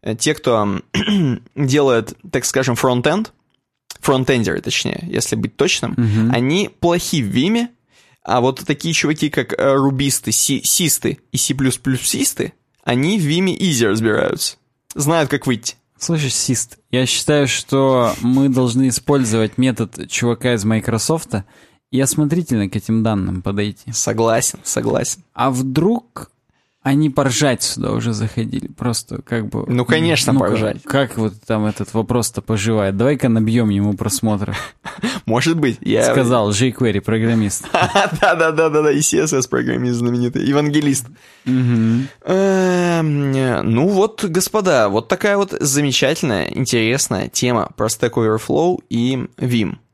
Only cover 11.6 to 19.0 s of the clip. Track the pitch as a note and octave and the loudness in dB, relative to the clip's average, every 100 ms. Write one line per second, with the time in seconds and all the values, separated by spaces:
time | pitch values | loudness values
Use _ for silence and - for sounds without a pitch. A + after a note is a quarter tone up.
11.6 | C3 - - B2+ - - C#4 - - _ | 0 0 -2 -2 -2 -2 -2 -2 -6 _
12.6 | _ _ - B2 D3 G#3+ D3 E3 F#3+ - | _ _ -4 0 0 0 0 0 0 0
13.6 | F#3 C3 A2+ G#2+ A2 G2+ - - - - | 0 2 2 2 2 2 0 -2 -6 -8
14.6 | _ _ _ - C#3+ E3 C#3+ C#3+ - A#2 | _ _ _ -4 0 2 0 -2 -2 -4
15.6 | - - _ _ - E3 C3+ - - B2 | -4 -12 _ _ -4 -2 -2 -4 -2 -2
16.6 | - - _ B2+ B2+ - - D3 C3+ - | -4 -12 _ -2 0 -2 2 2 2 -2
17.6 | - C3+ C3+ B2+ A#2 - A#2+ C3 C#3 B2+ | -2 2 4 4 2 0 0 2 4 2
18.6 | B2 A#2+ C3 A#2+ | 2 2 0 0